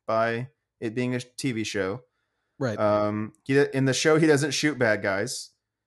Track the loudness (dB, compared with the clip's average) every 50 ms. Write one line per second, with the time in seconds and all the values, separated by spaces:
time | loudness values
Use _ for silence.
0 | _ -2 0 2 2 0 0 -4 -6 -10 _ _ _ _ _ _ -8 -6 -4 -2
1 | -2 -2 -2 -4 -6 -10 _ -6 -4 -4 -2 -2 -4 -4 -4 -2 -2 -4 -4 -8
2 | -12 _ _ _ _ _ _ _ _ _ _ -6 -4 -4 -2 0 2 2 2 2
3 | 2 0 -2 -4 -6 -8 -12 _ _ 0 2 2 2 2 2 0 2 2 0 2
4 | 2 4 4 6 6 4 4 4 2 -2 -2 -2 -2 -2 0 0 0 0 0 0
5 | 0 -2 -2 -2 -4 -6 -8 -10 -12 -16 _ _ _ _ _ _ _